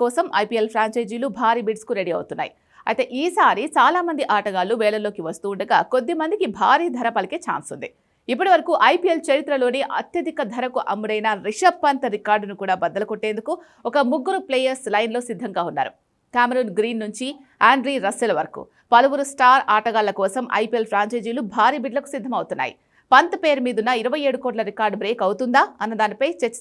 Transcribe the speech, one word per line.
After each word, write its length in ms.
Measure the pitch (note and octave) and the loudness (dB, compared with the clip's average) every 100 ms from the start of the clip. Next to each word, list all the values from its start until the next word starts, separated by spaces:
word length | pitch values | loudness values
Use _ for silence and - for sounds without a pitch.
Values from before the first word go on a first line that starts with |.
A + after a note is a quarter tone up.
కోసం 240 | A#3+ B3 E4+ - | -2 0 -2 -2
ఐపీఎల్ 320 | G#3 A3+ A3 | -2 -2 -2
ఫ్రాంచైజీలు 540 | A3 A3 A3 A3+ A#3 C4+ | 0 -2 -2 -6 -4 -6
భారీ 340 | G3+ A3+ A#3 | -2 0 0
బిడ్స్‌కు 320 | G#3+ G#3+ - | -2 -6 -6
రెడీ 180 | G#3+ F3+ | -4 -2
అవుతున్నాయి. 400 | E3+ F3 - D3+ _ _ _ - | -4 -6 -8 -8 _ _ _ -4
అయితే 160 | A#3 B3 | -2 -2
ఈసారి 520 | B3+ E4 F4+ D4 F3+ C#4 | -2 -2 4 4 4 0
చాలా 340 | - B3+ F4 | 4 4 4
మంది 220 | F4 D#4 - | 0 -2 0
ఆటగాళ్లు 440 | G#3 G3+ F#3+ F3+ A#3 | 0 0 -2 -2 2
వేలంలోకి 460 | G#3+ G#3+ G#3 G#3 | 2 0 -4 -6
వస్తూ 260 | D#3+ E3 G3 | -8 -6 -6
ఉండగా, 280 | G3 G#3 F#3+ E3 | -6 2 2 2
కొద్ది 200 | B3+ A#3+ | -2 -2
మందికి 340 | E4+ D#4+ G#4 E4 G3 | -4 -2 -2 -4 0
భారీ 280 | G3+ C#4 E4+ | 4 4 2
ధర 200 | B3 A#3 | -2 -2
పలికే 260 | A3+ F#3 F4+ | -2 -4 -6
ఛాన్స్ 340 | - D#3 - | -6 -6 -8
ఉంది. 160 | C#3+ - _ _ _ - | -12 -14 _ _ _ -6
ఇప్పటి 220 | A#3+ F#4+ | -2 4
వరకు 240 | E4+ E4+ D#4+ | 4 4 4
ఐపీఎల్ 400 | A3 E4+ F4 E4 - | 4 4 2 0 2
చరిత్రలోని 540 | C#4 D#4 C#4 B3 B3+ C4+ - | 0 0 0 0 0 -4 -6
అత్యధిక 440 | - F4 E4 D#4+ | -4 -4 -6 -4
ధరకు 380 | A#3+ A#3+ B3+ B3 - | -6 -4 -4 -4 -4
అమ్ముడైన 360 | G3+ G#3+ G#3+ G#3+ G#3 F#3 | -6 -4 -2 0 -2 -4
రిషబ్ 340 | A3 F#4 F4 | 2 2 4
పంత్ 220 | D4 C4+ B3+ | 0 0 -2
రికార్డును 500 | G#3 G#3 G#3+ G3+ G3+ | -4 0 0 0 -8
కూడా 200 | F#3+ F#3 | -2 0
బద్దలు 320 | E3+ F3+ G#3+ | 0 -2 -6
కొట్టేందుకు 440 | G#3+ G#3+ G#3 A3+ E4 - _ - | -4 -4 -4 -6 -8 -8 _ -4
ఒక 120 | C#4+ B3+ | 0 0
ముగ్గురు 300 | D4 C4+ F#4+ F#4+ | 0 -2 -4 -2
ప్లేయర్స్ 360 | C4 C4 C4 A3 G3+ | 0 0 -2 -2 0
లైన్లో 260 | A3+ A#3 A#3+ | 0 -2 -6
సిద్ధంగా 340 | G3 A#3 F#3 | -8 -6 -4
ఉన్నారు. 300 | E3+ C#3+ C3+ - _ _ _ | -4 -4 -6 -6 _ _ _
కామరూన్ 360 | B3 A#3+ B3+ A#3 F3+ | 0 2 2 -2 0
గ్రీన్ 220 | A3+ A3+ G#3+ | -2 -2 -6
నుంచి 240 | A3 B3+ C#4+ - _ A3 | -6 -8 -8 -18 _ 4
ఆండ్రీ 260 | C4+ B3 C#4 | 4 2 -2
రస్సెల్ 380 | G3 - A#3 D#3+ | -2 -2 0 0
వరకు 220 | D#3+ - - _ _ | -2 -8 -16 _ _
పలువురు 340 | A#3 C4+ C#4 C#4 | 6 6 2 -4
స్టార్ 320 | C#4 B3+ C4 - G#3+ | 4 6 6 6 2
ఆటగాళ్ల 340 | G#3+ A3 G#3 | 2 0 0
కోసం 320 | G3 G3 G3 A#3+ | 0 -2 -2 -2
ఐపీఎల్ 360 | G#3 A3+ A#3 A3 | -2 0 -2 0
ఫ్రాంచైజీలు 520 | G3+ G#3+ A#3+ G#3+ A#3+ A3 G#3 | 0 0 -2 -4 -6 -6 2
భారీ 240 | A3 D4 B3+ | 2 2 -4
బిడ్లకు 260 | A#3+ C#4 C#4 | -6 -6 -10
సిద్ధమవుతున్నాయి. 600 | A#3 A3 D#3+ D#3+ C3 - _ _ _ | -6 -6 -6 -6 -6 -8 _ _ _
పంత్ 220 | B3+ E4+ F#4 | 6 6 0
పేరు 180 | D#4+ C#4+ B3 | 0 2 0
మీదున్న 260 | A3+ A3 B3 | -2 0 0
ఇరవై 180 | A3+ D4+ | 0 0
ఏడు 180 | C#4 B3 | -2 -2
కోట్ల 240 | B3+ A3 | -4 -4
రికార్డు 360 | G3+ G3+ G#3+ G#3 | -6 -2 -2 -2
బ్రేక్ 200 | G3 A#3+ G3 | -4 0 0
అవుతుందా 360 | G3+ B3+ B3+ E4 - | 0 2 2 2 -2
అన్న 120 | G#3+ | -8
దానిపై 340 | A3 G#3+ G#3 C#4 E4+ | -2 -2 0 -4 -2
చర్చ 160 | A#3 A3+ | -4 -2